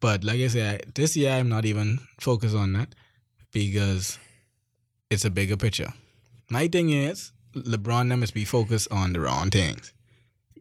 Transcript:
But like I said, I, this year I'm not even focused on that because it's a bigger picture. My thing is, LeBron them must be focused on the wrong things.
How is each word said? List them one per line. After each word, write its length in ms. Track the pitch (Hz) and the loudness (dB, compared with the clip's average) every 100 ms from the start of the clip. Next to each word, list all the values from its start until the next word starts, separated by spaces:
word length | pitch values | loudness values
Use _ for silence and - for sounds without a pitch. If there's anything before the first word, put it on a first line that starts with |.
But 240 | 117 101 | 0 2
like 160 | 104 120 | 0 0
I 80 | 127 | 0
said, 320 | 117 107 101 - | 0 0 -4 -8
I, 40 | |
this 200 | - 156 | -2 0
year 180 | 160 139 | 2 2
I'm 180 | 131 127 | 2 2
not 160 | 110 110 | 0 0
even 320 | 104 107 123 - - | 0 0 -2 -6 -6
focused 380 | - 117 110 107 | -2 0 2 2
on 160 | 98 | 2
that 220 | 98 123 - _ _ _ _ _ | 0 -2 -8 _ _ _ _ _
because 680 | 110 101 101 101 95 95 - - _ _ _ _ _ _ _ _ | -2 0 0 0 0 -4 -8 -16 _ _ _ _ _ _ _ _
it's 160 | 101 107 | -2 -2
a 40 | |
bigger 280 | 92 98 101 | 0 -2 0
picture. 340 | 113 - - - _ _ _ - _ | 0 -2 -6 -10 _ _ _ -20 _
My 180 | 120 165 | -2 0
thing 200 | 180 165 | 2 2
is, 440 | 143 143 190 - - _ | 2 0 -4 -12 -20 _
LeBron 540 | 127 123 110 104 120 123 | -12 -4 -4 0 2 2
them 120 | 123 | 2
must 120 | 113 | 0
be 140 | 107 104 | -2 -2
focused 420 | 127 107 110 - | 0 2 0 0
on 220 | 101 92 | 0 0
the 80 | 87 | 0
wrong 300 | 67 67 95 | 0 0 2
things. 420 | 98 82 - - - _ _ _ _ _ - | 2 2 -2 -12 -20 _ _ _ _ _ -8